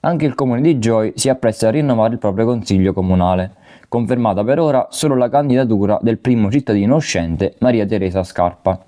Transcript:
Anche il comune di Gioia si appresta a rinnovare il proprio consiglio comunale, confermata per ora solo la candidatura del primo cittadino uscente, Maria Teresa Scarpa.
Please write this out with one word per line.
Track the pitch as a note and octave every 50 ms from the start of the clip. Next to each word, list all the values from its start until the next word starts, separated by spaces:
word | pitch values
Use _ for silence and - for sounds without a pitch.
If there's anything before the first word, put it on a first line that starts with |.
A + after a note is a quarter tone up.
Anche | - D#3+ F3 D3+ D#3
il | C#3+ B2
comune | - C#3 B2+ A#2+ A#2+
di | D3 E3+ D#3+ B2+
Gioia | G#2+ A2+ A2+ A2 A2 G#2+ -
si | - - C3+
appresta | B2+ - - A2+ G#2+ - - A2
a |
rinnovare | A2 D3+ D3 C#3 B2 A2+ A2 A2+ A#2
il | A#2+
proprio | - G#2 F#2+ G2 A2+
consiglio | A#2 B2 A#2 G2 - G2 F#2+ F#2 F#2+
comunale, | F2+ G2 F#2 F#2 F#2 F#2 F2+ F2+ F#2 F#2 F#2 F#2+ - _ _ - - - - -
confermata | - A#2+ A#2 G2 B2+ B2 A#2 A2 F#2+ F#2+ G#2
per | A#2 C#3 E3
ora | E3 D3+ C#3 B2+ - -
solo | - - - D3+ C#3
la | B2+ B2 A#2+
candidatura | B2+ C#3+ D3 C#3+ B2 B2+ C3+ A2+ A2+ G2 G2+ G2+ G#2+ -
del | - A#2 A2 -
primo | - C3 B2 A#2 G#2+ G2
cittadino | A2 C#3+ - - G#2+ G2+ G2+ A2 C3+
uscente, | D#3+ D3+ - - F#2 E2 E2 E2 D#2 G2 - - -
Maria | A#2+ B2+ A#2+ A2+ G#2
Teresa | F#2+ A2 G2+ G2 F#2 F2+ F#2+
Scarpa. | F2+ - - - F2 F2 E2+ - - F#2+ F#2 F2+ -